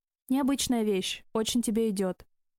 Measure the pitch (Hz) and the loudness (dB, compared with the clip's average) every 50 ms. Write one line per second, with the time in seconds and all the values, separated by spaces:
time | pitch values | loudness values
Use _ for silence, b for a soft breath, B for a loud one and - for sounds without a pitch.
0 | _ _ _ _ _ - 254 269 285 254 285 254 - - 254 233 220 214 202 185 | _ _ _ _ _ -2 0 2 2 2 2 0 0 0 0 0 2 2 0 0
1 | 185 - - - - - - 220 220 - - 247 233 - 208 226 226 226 202 196 | -2 -4 -6 -8 -10 -6 -4 -2 -2 0 0 0 0 2 0 2 0 0 0 0
2 | 196 185 175 - - - _ _ _ _ _ | -2 -2 -4 -6 -12 -20 _ _ _ _ _